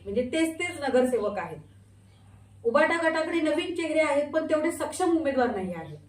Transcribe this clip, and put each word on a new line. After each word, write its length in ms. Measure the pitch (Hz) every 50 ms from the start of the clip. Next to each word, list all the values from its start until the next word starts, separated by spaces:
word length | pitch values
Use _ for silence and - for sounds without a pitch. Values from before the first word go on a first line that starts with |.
| -
म्हणजे 260 | 202 202 240 247 254 -
तेच 260 | 320 320 320 - -
तेच 220 | 349 359 349 302
नगरसेवक 560 | 285 262 - 254 247 247 247 214 202 202 202
आहेत. 200 | 185 170 160 156 151 - - - - - - - - - - - - - - - - - - - - -
उभाटा 440 | 233 226 294 320 311 339 339 330 320
गटाकडे 320 | 320 320 320 339 339 330
नवीन 340 | 302 302 294 339 339 370 339
चेहरे 240 | 349 330 302 311 320
आहेत, 320 | 311 285 269 285 294 - -
पण 120 | 320 320
तेवढे 260 | 311 311 302 311 339
सक्षम 460 | 311 - 311 - - - 370 339 339
उमेदवार 380 | 320 - 277 254 254 240 226 208
नाही 180 | 196 185 175 170
आहेत. 240 | 165 160 147 151 151 -